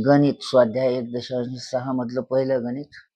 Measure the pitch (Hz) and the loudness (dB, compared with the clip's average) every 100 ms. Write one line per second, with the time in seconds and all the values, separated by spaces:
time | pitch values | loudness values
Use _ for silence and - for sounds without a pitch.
0 | 123 143 143 120 - 127 117 123 131 127 | 6 4 4 0 2 4 4 2 0 0
1 | 117 120 117 127 120 127 - 127 131 127 | -4 -8 -6 -4 -4 -8 -6 -6 -4 -4
2 | 120 127 123 131 135 131 120 135 147 - | -4 -6 -2 0 0 0 -2 -6 -10 -18
3 | - | -20